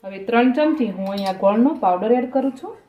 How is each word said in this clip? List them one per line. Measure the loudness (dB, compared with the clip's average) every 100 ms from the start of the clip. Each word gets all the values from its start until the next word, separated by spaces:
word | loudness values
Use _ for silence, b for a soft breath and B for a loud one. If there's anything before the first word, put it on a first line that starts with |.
હવે | -14 -12 0
ત્રણ | 2 4
ચમચી | 2 0 0 -2
હું | -4 -6
અહીંયા | -4 -4 0
ગોળનો | 2 4 2
પાવડર | 2 0 0 2
એડ | 0 0
કરું | -2 -2 -6
છું. | -14 -16